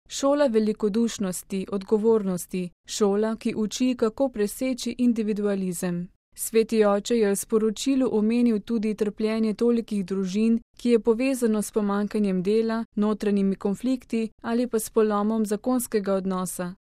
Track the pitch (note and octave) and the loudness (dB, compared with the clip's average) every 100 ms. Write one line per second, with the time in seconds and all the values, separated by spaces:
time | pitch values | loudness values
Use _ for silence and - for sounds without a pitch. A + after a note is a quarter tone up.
0 | - - C#4 D4 C#4+ A3 G#3+ G#3+ G#3+ G#3+ | -14 -2 0 2 2 2 0 0 0 0
1 | A#3 - F#3+ - - F#3+ F#3+ G3+ G3 G#3+ | 0 -2 -6 -6 -8 -8 -4 -6 0 0
2 | A3 A3 F#3+ F3+ - F#3 F3 - - - | 4 2 2 -4 -4 -6 -6 -10 -10 0
3 | G#3 G3+ A3 A3 A3+ - G#3+ - B3+ A#3+ | 2 2 0 -2 -4 -2 -4 0 0 2
4 | A3 - C4+ G#3+ G#3 - C4 B3+ A#3+ A#3 | 0 0 -2 0 -4 -2 -4 -4 -6 0
5 | B3 A3+ G#3+ G#3 G#3 G3+ F#3 F3 F#3 F3 | 2 2 0 -2 -2 -2 -4 -4 -4 -4
6 | F3+ _ _ - - A3 A3 A3+ G#3 G3+ | -8 _ _ -12 -2 2 2 4 4 2
7 | - A#3+ G3+ G3+ - A3 A3 G#3 C4+ C4 | 2 2 2 0 0 0 0 0 0 2
8 | B3+ A3 G#3+ A#3+ A#3+ G#3+ - A#3 A3 G#3 | 2 2 2 2 2 2 0 -2 -2 -2
9 | G#3 - G#3+ A3 A3 G3+ A#3+ A#3 G#3+ G3+ | -2 -2 -2 0 0 2 2 2 0 -4
10 | F3+ G3 F#3+ G3 A3+ A#3 - - A#3+ A#3 | -2 -2 -2 0 2 2 -2 -6 2 2
11 | A3+ A3 C4+ B3+ A#3 G#3+ G3+ A3+ G3+ G3+ | 4 0 0 0 0 0 -2 -2 0 0
12 | G#3 G#3+ G3+ F#3 F3+ A3 A3+ A3+ A3+ - | -2 -2 0 0 0 2 0 -2 -4 -2
13 | G#3 G#3+ G#3 G3+ G3 F#3+ G3+ G3 B3 C4 | 0 0 0 2 2 0 -2 -2 -2 -4
14 | - A3+ A3 - A#3 A#3 B3 A3 - A#3 | -4 -4 -4 -8 -4 -2 0 -2 -2 0
15 | A3 G#3 G#3 A3+ G#3 G#3 B3+ B3+ A#3+ G#3+ | 2 2 0 0 0 -2 0 -2 0 -2
16 | G3 F#3+ F#3+ F#3 F3+ - F3 F#3 | 0 0 0 -2 -4 -6 -8 -10